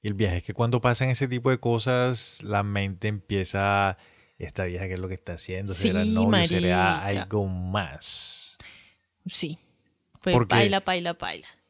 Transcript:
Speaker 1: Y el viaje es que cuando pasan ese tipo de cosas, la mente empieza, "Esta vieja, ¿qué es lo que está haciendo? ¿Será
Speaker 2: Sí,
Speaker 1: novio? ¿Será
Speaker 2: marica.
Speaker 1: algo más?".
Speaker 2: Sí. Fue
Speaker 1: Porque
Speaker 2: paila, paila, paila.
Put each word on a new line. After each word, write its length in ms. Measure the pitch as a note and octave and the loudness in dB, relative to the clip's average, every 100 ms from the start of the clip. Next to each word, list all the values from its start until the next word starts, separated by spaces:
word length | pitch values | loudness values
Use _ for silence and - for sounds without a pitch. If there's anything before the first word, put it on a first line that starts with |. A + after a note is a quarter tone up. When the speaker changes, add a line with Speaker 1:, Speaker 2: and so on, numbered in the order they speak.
Speaker 1:
Y 60 | G#2+ | -4
el 60 | |
viaje 240 | G2+ G2+ F2 | 0 0 0
es 40 | |
que 80 | - | -4
cuando 280 | G#2+ A#2 A#2+ | -2 0 2
pasan 280 | B2 A#2+ C3 | 2 2 0
ese 160 | B2 C3+ | 0 -2
tipo 240 | B2 B2+ | 0 0
de 80 | B2+ | 0
cosas, 840 | A#2+ A#2 B2 B2 B2+ A#2+ - - | 2 0 2 2 2 -2 -6 -8
la 200 | C3 G#2 | -2 -2
mente 460 | G2+ G2+ G2 F2+ G#2+ | 0 -2 -2 -2 -4
empieza, 880 | G#2 - G2 F#2 G2 G2 G2+ G2 F#2 - _ _ _ | -4 -2 -2 0 0 2 4 2 -2 -14 _ _ _
"Esta 260 | E2+ - | -10 -4
vieja, 220 | F#2 F2+ F#2+ | -4 -4 -6
¿qué 80 | |
es 60 | F#2 | -6
lo 80 | F#2 | -6
que 60 | |
está 180 | F#2 - | -8 -10
haciendo? 400 | F2 - F#2 G2+ | -10 -8 -6 -4
¿Será 280 | F2+ A3+ G3 | 0 0 2
Speaker 2:
Sí, 60 | G#3+ | 2
Speaker 1:
novio? 360 | A3 A3+ G3+ E3+ | 2 4 4 4
¿Será 540 | F#2 F2+ F2+ F#2+ E2 | 2 4 4 4 2
Speaker 2:
marica. 200 | G2 G2 | -2 -4
Speaker 1:
algo 240 | F#2+ G#2+ G2 | -2 -2 0
más?". 1120 | F2+ F2+ G2+ E2+ D2+ - - - - - - - - - _ _ _ F3+ | -2 -2 -2 -4 -8 -10 -8 -10 -12 -16 -20 -20 -20 -20 _ _ _ -6
Speaker 2:
Sí. 320 | - D#3 E3 _ _ _ _ _ - | -4 -4 -8 _ _ _ _ _ -6
Fue 120 | F#3 | 2
Speaker 1:
Porque 180 | E3 A2 - | 4 4 4
Speaker 2:
paila, 240 | G3+ G3 | 4 2
paila, 340 | F#3+ F#3 E3+ | 0 -2 -2
paila. 320 | E3 - E2 - - | -4 -8 -8 -14 -20